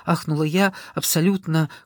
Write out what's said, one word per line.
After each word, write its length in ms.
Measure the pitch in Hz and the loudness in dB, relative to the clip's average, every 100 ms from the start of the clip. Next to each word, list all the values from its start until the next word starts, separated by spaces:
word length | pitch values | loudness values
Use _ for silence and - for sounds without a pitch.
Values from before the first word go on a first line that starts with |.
ахнула 380 | - 165 - 151 | -2 -2 0 -2
я, 300 | 156 180 196 190 - | 0 2 0 -2 -12
абсолютно 760 | - - 165 175 196 165 160 156 - | -6 -2 2 2 0 0 0 0 -4